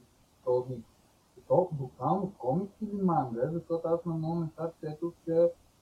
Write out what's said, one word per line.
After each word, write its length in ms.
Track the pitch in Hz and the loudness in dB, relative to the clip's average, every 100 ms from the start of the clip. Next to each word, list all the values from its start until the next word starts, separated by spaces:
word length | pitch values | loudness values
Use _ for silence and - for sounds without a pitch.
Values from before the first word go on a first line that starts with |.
| _ _ _ _ - | _ _ _ _ 0
този, 280 | 123 127 123 - _ _ _ _ - - | 0 0 -8 -12 _ _ _ _ -20 2
то, 220 | 170 180 | 2 4
буквално 640 | 147 127 - 139 185 185 - | -2 -8 -4 0 0 -2 -4
комикс 360 | - 175 196 - | -2 0 -2 -6
или 200 | 208 202 | -8 -2
манга? 480 | 190 156 127 113 143 | 2 2 0 -2 -2
Защото 340 | 165 - 165 165 | -2 -4 -4 0
аз 180 | 170 170 | 0 0
на 80 | |
много 220 | 160 160 170 | -2 -2 -2
места 360 | 160 - 165 - | -4 -4 -8 -8
четох, 340 | 156 156 170 - 165 | -10 -6 -8 -8 0
че 240 | 165 170 - _ _ | 4 4 2 _ _